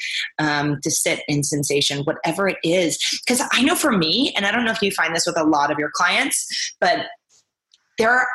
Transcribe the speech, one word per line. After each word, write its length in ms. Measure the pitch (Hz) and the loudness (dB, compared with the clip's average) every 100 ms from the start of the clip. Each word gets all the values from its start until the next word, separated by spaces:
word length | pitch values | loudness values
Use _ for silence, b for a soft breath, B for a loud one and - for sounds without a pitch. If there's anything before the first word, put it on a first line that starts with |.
| B B B - | B B B -4
um, 400 | 151 147 147 143 | 0 0 0 -2
to 80 | 156 | -2
sit 320 | - 175 156 - | -2 0 -2 -2
in 160 | 147 | -2
sensation, 560 | 143 147 143 143 - 143 | 0 -2 0 0 0 0
whatever 480 | 143 - 165 160 196 | -2 -2 -2 0 -2
it 100 | - | 0
is. 340 | 165 180 165 - B B - | 0 2 2 -2 B B -2
'Cause 160 | 247 - | -2 0
I 100 | 226 | 2
know 140 | 269 339 | 2 2
for 160 | 302 | 2
me, 420 | 202 160 196 285 - | 2 2 0 0 0
and 120 | 202 | 0
I 40 | |
don't 140 | 226 226 | 0 0
know 60 | |
if 100 | 220 | 0
you 80 | 202 | -2
find 260 | 185 160 165 | 0 -2 0
this 120 | 170 | 0
with 100 | 165 | 2
a 60 | |
lot 280 | 156 151 147 | 2 4 2
of 60 | 151 | 0
your 140 | 151 | -2
clients, 540 | - 180 208 285 - - B B - | 0 2 2 0 -2 -4 B B 0
but 240 | 185 - - - _ _ _ _ _ _ _ - | 0 0 -2 -12 _ _ _ _ _ _ _ 0
there 100 | 220 | 4
are, 180 | 247 254 | 4 2